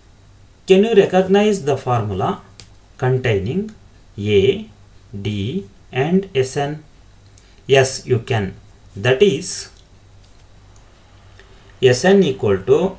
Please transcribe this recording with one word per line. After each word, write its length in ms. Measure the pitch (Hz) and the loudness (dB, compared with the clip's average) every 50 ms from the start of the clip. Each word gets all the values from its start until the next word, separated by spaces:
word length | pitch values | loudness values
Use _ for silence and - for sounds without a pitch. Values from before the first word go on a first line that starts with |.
| _ _ - _ _ - - _ - - _ _ _ - | _ _ -20 _ _ -20 -20 _ -20 -20 _ _ _ 2
Can 160 | 190 185 208 | 2 4 2
you 100 | 233 233 | 2 4
recognize 720 | 208 190 - - 185 185 180 190 202 208 214 208 180 139 | 2 2 2 2 0 0 2 2 2 2 2 0 -2 -2
the 120 | 139 139 120 | -4 -4 -4
formula 640 | - 127 123 117 113 107 101 92 - 151 190 - - - - - - - - - - - _ - | -2 -2 -2 -2 -2 -4 -4 -4 -4 -4 -6 -6 -10 -20 -20 -20 -20 -20 -20 -20 -20 -20 _ -6
containing 760 | - 127 131 127 127 120 110 98 90 104 143 185 214 220 - - - - - - - - - - | -2 -2 -2 0 0 0 -2 -2 -2 -4 -4 -4 -6 -6 -8 -18 -20 -20 -20 -20 -20 -18 -12 -8
A, 520 | 101 208 208 202 190 190 - 214 220 - - - - - - - - - - 98 | -2 0 2 4 4 2 2 -2 -4 -14 -18 -20 -20 -20 -20 -20 -20 -18 -14 -10
D 460 | 101 110 104 101 95 110 156 190 196 - - - - - | -8 -6 -6 -4 -4 -4 -6 -6 -8 -10 -14 -20 -20 -10
and 380 | - 127 135 156 175 190 196 - - | -4 -4 -2 0 0 0 0 0 -2
S 240 | 135 127 - - 147 | -2 -2 -2 -2 -4
N? 260 | 143 143 151 151 - _ _ _ _ - - _ _ _ _ - - - - - - - | -6 -6 -6 -10 -14 _ _ _ _ -20 -20 _ _ _ _ -20 -20 -20 -20 -14 -4 2
Yes, 400 | 131 135 135 127 - - - - | 2 4 4 2 0 -4 -4 -2
you 120 | - 113 | -2 -2
can. 360 | - - 127 110 98 92 - - - - - _ - - - | -2 -2 -4 -4 -4 -6 -8 -12 -20 -20 -20 _ -20 -20 -12
That 260 | 95 98 123 - - | -4 -2 0 2 4
is 480 | 208 202 - 165 180 - - - - - - - - _ _ - - - - - - - - - - - - - - - - - - - _ _ _ _ _ - - - - - - - - - - - - - | 4 2 2 2 -2 -4 -4 -4 -6 -10 -18 -20 -20 _ _ -20 -20 -20 -20 -20 -20 -20 -20 -20 -20 -20 -20 -20 -20 -20 -20 -20 -20 -20 _ _ _ _ _ -20 -20 -20 -20 -20 -20 -20 -20 -20 -20 -20 -6 0
S 240 | - 131 123 - - | 0 2 2 2 2
N 180 | 185 196 202 190 | 4 4 4 4
equal 340 | 147 127 - - 107 98 92 95 | 2 -2 -4 -2 -2 -2 -2 0
to 340 | - 131 156 180 190 185 | 0 0 2 0 -2 -6